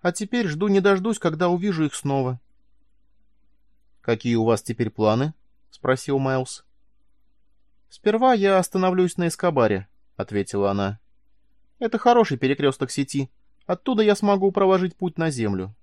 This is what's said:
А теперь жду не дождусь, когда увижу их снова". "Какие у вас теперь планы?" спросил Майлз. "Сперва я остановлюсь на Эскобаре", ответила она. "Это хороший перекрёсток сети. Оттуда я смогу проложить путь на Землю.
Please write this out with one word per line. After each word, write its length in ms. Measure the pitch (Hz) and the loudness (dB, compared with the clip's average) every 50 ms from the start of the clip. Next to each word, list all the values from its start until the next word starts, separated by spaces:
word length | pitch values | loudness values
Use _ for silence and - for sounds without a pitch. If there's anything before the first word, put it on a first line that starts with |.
А 100 | - 180 | -2 -4
теперь 360 | 175 - 214 196 - 240 226 175 | -4 -4 -8 -4 -4 -2 -2 -2
жду 200 | 147 156 196 208 | -2 -2 0 2
не 120 | 196 196 | 2 4
дождусь, 380 | 185 202 196 185 185 233 214 - | 4 4 2 2 0 -4 -4 -2
когда 300 | - 170 156 156 180 175 | -2 -4 -2 0 0 0
увижу 360 | 175 175 185 208 180 160 156 | 0 0 -2 -2 -2 0 -2
их 100 | 143 - | -2 -4
снова". 440 | - - 143 139 139 131 127 127 120 _ _ _ _ _ _ _ _ _ _ _ _ _ _ _ _ _ _ _ _ _ _ _ _ _ _ _ _ _ _ _ _ | -6 -4 -2 -2 0 -2 -2 -6 -8 _ _ _ _ _ _ _ _ _ _ _ _ _ _ _ _ _ _ _ _ _ _ _ _ _ _ _ _ _ _ _ _
"Какие 320 | _ - 117 110 - 123 117 | _ -4 -4 -2 -2 -2 0
у 100 | 113 110 | 0 2
вас 180 | 117 113 104 | 0 0 -2
теперь 280 | - - 117 - 120 110 | -2 -8 -4 -4 -4 -6
планы?" 420 | _ - 107 107 107 120 139 156 - _ _ _ _ _ _ _ - - | _ 0 0 2 2 2 -2 -4 -6 _ _ _ _ _ _ _ -20 -6
спросил 380 | - 127 131 123 - - 139 139 | -2 -2 -2 -2 -2 -4 -2 -2
Майлз. 440 | 135 135 131 131 131 - - - _ _ _ _ _ _ _ _ _ _ _ _ _ _ _ _ _ _ _ _ _ _ _ _ _ _ | 0 0 -2 -2 -4 -6 -12 -18 _ _ _ _ _ _ _ _ _ _ _ _ _ _ _ _ _ _ _ _ _ _ _ _ _ _
"Сперва 460 | - - - 208 214 226 254 262 247 | -20 -4 -2 0 0 4 4 4 4
я 240 | 208 196 196 196 190 | 4 4 4 4 2
остановлюсь 580 | 180 - - 190 185 185 180 185 180 175 - | 2 0 -2 0 0 2 2 2 2 0 0
на 100 | - 175 | -2 -2
Эскобаре", 640 | 170 - - - 175 156 135 117 107 104 92 98 _ _ _ _ _ _ | -2 -2 0 -2 0 2 2 2 2 2 -2 -4 _ _ _ _ _ _
ответила 540 | - 95 - 104 101 95 - - 101 101 98 | -10 -8 -4 -2 -4 -4 -2 -2 0 0 0
она. 300 | 98 101 98 98 107 - _ _ _ _ _ _ _ _ _ _ _ _ _ _ _ _ | 0 0 -2 -2 -4 -8 _ _ _ _ _ _ _ _ _ _ _ _ _ _ _ _
"Это 180 | - 226 240 220 | -6 -4 -4 0
хороший 380 | - 240 240 240 220 - 139 123 | 2 4 4 4 4 2 0 -2
перекрёсток 540 | - 131 139 135 147 139 131 - 139 127 | -2 -2 0 0 0 -2 0 -2 -6 -6
сети. 380 | - - 139 - - 139 135 - _ _ _ _ _ _ _ | -4 -6 -6 -4 -4 -6 -6 -6 _ _ _ _ _ _ _
Оттуда 380 | - 180 - _ - 254 214 214 | -8 -8 -6 _ -2 0 2 4
я 100 | 208 202 | 4 2
смогу 380 | 202 208 202 202 190 190 196 | 2 2 0 2 2 2 0
проложить 420 | 190 202 196 190 190 185 185 180 - | 2 2 2 4 2 2 0 -2 -4
путь 240 | _ 180 180 - - | _ -8 -6 -4 -2
на 120 | 165 165 | -4 -2
Землю. 440 | 139 120 110 104 98 92 92 98 107 _ | -2 -2 -2 -2 -2 -4 -6 -8 -12 _